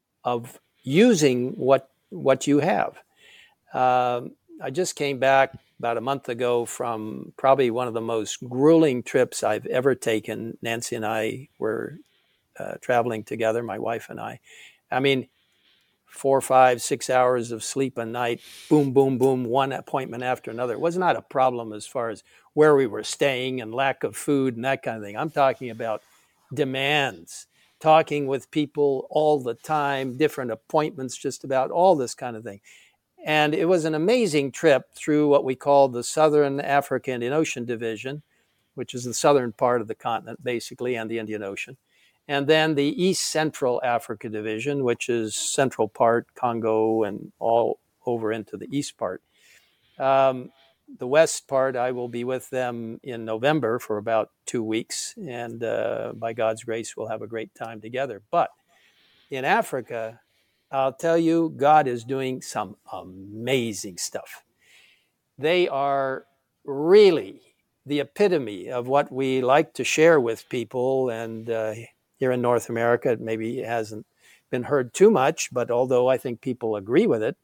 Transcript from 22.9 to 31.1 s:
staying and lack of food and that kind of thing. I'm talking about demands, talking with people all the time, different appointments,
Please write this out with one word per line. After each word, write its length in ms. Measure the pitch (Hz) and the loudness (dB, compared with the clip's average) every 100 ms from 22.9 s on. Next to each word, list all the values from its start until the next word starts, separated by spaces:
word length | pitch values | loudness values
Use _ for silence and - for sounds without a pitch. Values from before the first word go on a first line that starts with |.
| 107 | -2
staying 580 | 107 - 143 127 131 127 | -6 -2 0 0 -4 -6
and 120 | 110 | -6
lack 300 | 120 135 131 | -2 -2 -2
of 140 | 104 101 | -4 -4
food 400 | - 143 131 117 | -2 0 0 -2
and 80 | 131 | -2
that 180 | 135 | -2
kind 140 | 135 113 | -4 -8
of 60 | |
thing. 120 | 101 107 | -8 -8
I'm 140 | 156 | -4
talking 380 | 147 135 120 123 | 2 2 0 -8
about 320 | 110 113 107 _ _ _ _ - | -8 -6 -6 _ _ _ _ -10
demands, 920 | 127 135 131 139 151 135 87 85 - - _ _ _ | -4 -2 -2 0 0 0 -4 -16 -20 -20 _ _ _
talking 480 | 156 156 160 147 139 | 6 6 4 -2 -2
with 240 | 135 - | -4 -4
people 560 | 160 143 147 143 135 - | -4 -2 0 0 0 -2
all 300 | 156 151 147 | 0 2 2
the 140 | 123 117 | -2 -8
time, 600 | - 156 143 135 131 127 | -4 -2 -2 -2 -4 0
different 340 | 151 - 127 | 0 0 -6
appointments, 640 | - _ 156 156 147 131 | -8 _ -2 -2 -4 -10